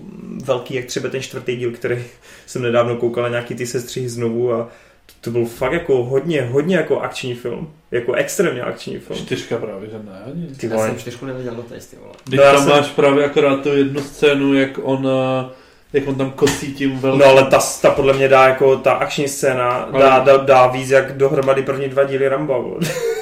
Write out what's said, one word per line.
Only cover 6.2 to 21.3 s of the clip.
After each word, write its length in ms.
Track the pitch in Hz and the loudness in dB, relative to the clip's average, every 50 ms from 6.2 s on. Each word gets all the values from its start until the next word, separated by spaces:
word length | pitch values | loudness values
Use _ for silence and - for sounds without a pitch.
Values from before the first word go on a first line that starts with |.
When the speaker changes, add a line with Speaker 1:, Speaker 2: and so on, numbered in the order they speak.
| 135 170 165 143 | -2 0 -2 -2
Speaker 1:
hodně 340 | 123 120 123 139 151 175 190 170 | -2 0 0 0 0 2 0 0
jako 220 | - - 139 123 | 0 0 -2 -2
akční 360 | 123 127 - - - 127 120 | -2 -6 -8 -8 -8 -8 -10
film. 340 | 117 - 120 - - - - - _ _ _ | -8 -8 -8 -8 -8 -10 -14 -16 _ _ _
Jako 220 | - 123 120 123 123 | -6 -4 -2 -2 -2
extrémně 480 | - - - - - 190 165 131 123 | -2 -2 -2 -2 -2 -2 -2 -2 -4
akční 360 | 123 123 - - - 131 131 - | -6 -8 -10 -10 -12 -12 -12 -12
film. 200 | - - 104 - | -12 -12 -12 -12
Speaker 2:
Čtyřka 380 | - - 127 - - - - 117 | -8 -8 -8 -8 -6 -6 -6 -6
právě, 320 | - 107 101 95 104 107 | -6 -8 -10 -12 -12 -14
že 80 | 110 107 | -14 -14
ne, 240 | 107 104 95 95 98 127 | -16 -16 -18 -16 -16 -14
ani. 160 | 151 170 170 143 | -12 -12 -12 -12
Speaker 1:
Ty 200 | 135 135 - 113 | -10 -10 -6 -4
Speaker 3:
Já 60 | 110 | -2
Speaker 1:
vole. 120 | 110 110 110 | -2 -2 -2
Speaker 3:
jsem 100 | 123 113 | -4 -6
čtyřku 280 | - 123 117 - 135 | -10 -14 -14 -12 -12
neviděl 300 | 135 127 127 127 123 117 | -12 -10 -10 -10 -10 -10
doteď, 300 | 113 120 - 131 - - | -12 -14 -16 -18 -18 -20
ty 100 | - - - | -20 -20 -20
vole. 160 | - - - - _ | -20 -20 -20 -20 _
Speaker 2:
Když 120 | - 127 139 | -2 4 6
Speaker 1:
No, 40 | 139 | 8
já 80 | 139 143 | 8 8
Speaker 2:
tam 80 | 143 139 | 6 6
Speaker 1:
jsem 80 | 147 | 6
Speaker 2:
máš 160 | 147 147 143 - | 4 4 2 2
právě 360 | - - 143 143 139 143 143 | 0 2 2 4 4 4 2
akorát 360 | 143 - 151 143 139 139 135 135 | 2 2 2 2 4 2 2 0
tu 60 | 147 | 0
jednu 320 | 143 139 139 135 139 147 | 2 2 2 2 0 -4
scénu, 520 | 139 - - - - 147 143 139 139 139 139 | -6 -8 -4 2 2 2 4 4 2 2 2
jak 260 | 139 135 135 135 - - | 2 2 0 -2 -6 -4
on, 240 | 131 135 135 135 135 | -2 -2 -2 0 0
eh, 420 | 131 131 131 131 131 131 127 127 - - - _ _ _ _ _ - | 0 0 0 0 -2 -2 -4 -6 -12 -18 -20 _ _ _ _ _ -4
jak 140 | 143 135 139 | -2 -2 -2
on 80 | 135 | -4
tam 160 | 131 135 131 | -4 -4 -6
kosí 420 | 131 - 151 139 135 - - 139 135 | 0 0 0 0 2 -2 -6 -10 -6
tím 260 | - 139 135 131 131 | -4 -4 -4 -4 -2
velkým. 200 | 127 135 135 135 | -2 0 4 6
Speaker 1:
No 60 | 143 | 6
ale 180 | 135 135 135 135 | 8 8 6 6
ta, 140 | 135 - 135 - - - - | 6 4 2 2 0 -2 0
ta 100 | - 147 | 2 2
podle 220 | - 143 135 135 135 | 2 4 2 2 2
mě 140 | 135 135 135 | 4 4 4
dá 200 | 135 135 131 131 | 6 6 6 6
jako, 280 | 131 - 143 135 131 131 | 4 4 4 4 4 4
ta 140 | - 135 | 2 0
akční 360 | 127 127 139 139 - - 143 139 | 0 0 -2 -4 -4 -4 -4 -4
scéna 420 | - - - 139 127 127 123 123 | -4 -2 -2 -2 0 0 0 -2
Speaker 2:
Ale 300 | 123 127 - - 139 135 139 | -2 -2 -4 -2 2 4 6
Speaker 1:
dá, 160 | 135 131 127 | 6 6 6
dá, 180 | - 139 135 135 | 6 6 6 6
dá 300 | 135 - 135 127 156 156 | 6 6 6 6 6 4
víc 220 | 127 135 135 127 | 2 -2 -2 2
jak 280 | 135 135 120 - 139 135 | 2 2 2 0 0 0
dohromady 440 | 135 135 | 0 2